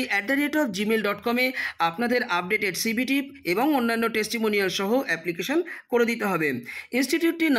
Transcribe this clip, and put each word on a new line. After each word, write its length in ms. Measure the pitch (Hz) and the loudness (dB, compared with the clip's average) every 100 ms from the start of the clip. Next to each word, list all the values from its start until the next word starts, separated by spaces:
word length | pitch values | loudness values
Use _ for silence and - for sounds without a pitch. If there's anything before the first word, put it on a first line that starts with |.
| 247 | 0
অ্যাট 140 | 202 202 | -2 0
দ্য 60 | 277 | 0
রেট 140 | 294 302 | 2 0
অফ 40 | 277 185 | 0 0
জিমেল 240 | 208 226 202 | 0 0 0
ডট 120 | 185 240 | -2 -2
কমে 200 | 240 254 262 - - 165 | 0 0 -2 -6 -2 -2
আপনাদের 340 | 170 240 247 240 175 | 0 0 0 2 -2
আপডেটেড 340 | 180 214 202 175 | 0 0 0 -2
সিভি 220 | 226 226 254 | -2 0 0
টিপ 160 | 277 277 - 170 | 0 -2 -8 -2
এবং 120 | 180 285 277 | 2 2 2
অন্যান্য 280 | 233 233 226 226 | 2 0 0 0
টেস্টিমোনিয়াল 540 | 214 233 220 208 190 185 | -2 -2 0 2 0 0
সহ 120 | 196 247 269 | 2 2 2
অ্যাপ্লিকেশন 500 | 165 175 170 180 320 359 - - | -2 -2 -4 -2 -2 -2 -8 -2
করে 140 | 240 233 | 2 2
দিতে 140 | 233 208 | 2 0
হবে। 160 | 170 151 123 - - - 254 | 0 0 -2 -6 -14 -4 -2
ইনস্টিটিউটটির 560 | 269 330 330 330 320 | 0 2 2 2 2